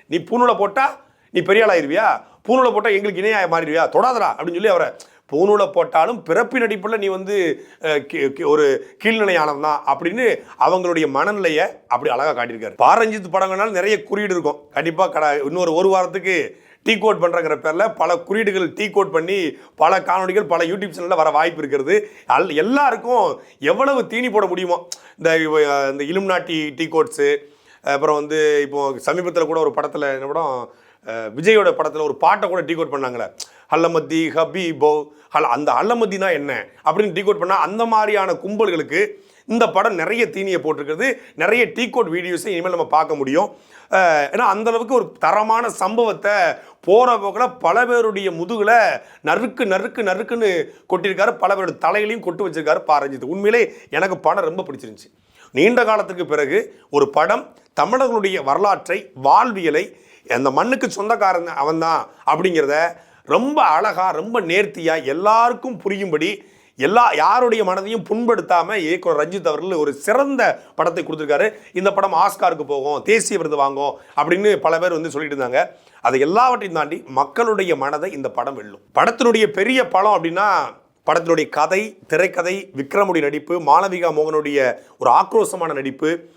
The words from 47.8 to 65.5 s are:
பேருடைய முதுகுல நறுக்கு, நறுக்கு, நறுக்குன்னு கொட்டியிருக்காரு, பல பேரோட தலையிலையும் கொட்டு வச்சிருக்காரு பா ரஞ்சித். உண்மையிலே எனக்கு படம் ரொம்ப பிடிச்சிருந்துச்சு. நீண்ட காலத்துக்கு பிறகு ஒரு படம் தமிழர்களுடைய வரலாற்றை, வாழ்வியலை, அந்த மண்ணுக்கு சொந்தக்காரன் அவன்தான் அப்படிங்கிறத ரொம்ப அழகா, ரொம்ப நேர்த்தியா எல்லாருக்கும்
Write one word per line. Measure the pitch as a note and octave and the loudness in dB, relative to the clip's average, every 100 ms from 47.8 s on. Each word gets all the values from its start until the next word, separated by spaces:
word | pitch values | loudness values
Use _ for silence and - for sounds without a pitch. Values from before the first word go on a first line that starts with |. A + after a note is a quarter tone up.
| B3 | 2
பேருடைய | A#3+ A3 G3+ F#3+ | 2 0 -2 -4
முதுகுல | E3 F3+ A3+ G#3 A#3 F#3+ C3+ - - | -4 -6 0 4 4 4 0 -8 -8
நறுக்கு, | D3+ F#3 B3 - A3 | -2 0 -2 -2 -2
நறுக்கு, | F#3+ A3+ A#3 | 0 -2 -4
நறுக்குன்னு | G3+ F#3 A3+ A#3 G#3 F3 - - - | -2 -2 -4 -2 0 0 -4 -12 -4
கொட்டியிருக்காரு, | F#3 G3 F3+ A3+ - | -2 -2 0 0 2
பல | F#3 G3 | 0 0
பேரோட | F3 C3+ | -2 -2
தலையிலையும் | E3 G#3 G#3+ A#3 | -2 0 -2 -4
கொட்டு | F3+ E3+ F#3+ | -6 -6 -6
வச்சிருக்காரு | D#3 D3+ - | -4 -2 0
பா | - D3 | 2 0
ரஞ்சித். | C#3 C3 | 0 -6
உண்மையிலே | B2+ F#3+ G#3 A3+ G3+ - - | -8 -2 2 2 0 -4 -8
எனக்கு | D3 F#3+ E3+ | -2 -2 0
படம் | D#3 G3+ | 0 0
ரொம்ப | D#3+ F#3 | -2 -4
பிடிச்சிருந்துச்சு. | - C3 A2 G#2 - _ _ _ - | -8 -12 -16 -18 -20 _ _ _ -6
நீண்ட | B2+ G3+ B3 | 2 4 4
காலத்துக்கு | A3 G#3+ F#3+ F3+ D3+ | 2 2 -2 -6 -4
பிறகு | D3 C#3 G3 - - _ | -2 0 0 -2 -10 _
ஒரு | C#3+ C#3 | 0 2
படம் | D3+ E3+ A#3+ - - _ | 2 2 0 -4 -20 _
தமிழர்களுடைய | - D#3+ B3+ C4 A3+ G3 F#3 | -2 0 0 0 0 -2 -2
வரலாற்றை, | C3+ D3+ G3+ E3+ - G3 - C3 | 0 0 2 0 -4 -8 -8 -2
வாழ்வியலை, | C#3 F#3 B3 G3 E3 D3+ G#3 - _ _ - | 4 6 4 0 -2 0 -2 -10 _ _ -4
அந்த | A#2+ C3+ | 0 2
மண்ணுக்கு | C#3 A3 C4+ A#3+ | 2 0 0 -2
சொந்தக்காரன் | G3+ G#3 A3 G3 F3+ E3+ | -4 -2 0 2 0 -2
அவன்தான் | C#3+ C#3+ E3 D#3+ D3+ A2 - - | -4 -2 0 0 -2 -4 -6 -2
அப்படிங்கிறத | D#3 F#3 D#3+ C#3 D3+ E3+ - _ _ | 0 2 0 2 2 0 -4 _ _
ரொம்ப | - E3+ C4+ D4+ | -2 0 2 2
அழகா, | G3 D#3 G#3 E3+ F#3 | 4 4 2 0 -2
ரொம்ப | D#3 G#3 A#3 | -2 -4 -4
நேர்த்தியா | E3 F#3 G#3 F3 D#3+ D#3+ | 0 0 0 -2 -2 -2
எல்லாருக்கும் | C3+ D#3 G#3 A3+ A#3+ | -2 0 2 4 2